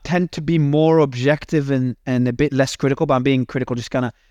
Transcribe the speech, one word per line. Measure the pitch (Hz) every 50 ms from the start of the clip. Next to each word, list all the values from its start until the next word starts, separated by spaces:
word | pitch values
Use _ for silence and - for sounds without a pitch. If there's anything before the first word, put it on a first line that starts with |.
| -
tend | - 180 180 185 165
to | - 175
be | 151 151 170
more | 160 147 143 147 156 160 160 160 160
objective | 151 143 123 120 127 139 151 - - - 165 151 139 139
and, | 139 127 127 127 117 - -
and | 135 127 123 123
a | 123 123
bit | - 151 143 139
less | 131 131 - -
critical, | - 147 135 135 - 160
but | 143 135
I'm | 127 127
being | 139 135 131 120
critical | - - 131 123 - 120
just | 120 117 -
kinda, | - 131 123 117 - _ _ _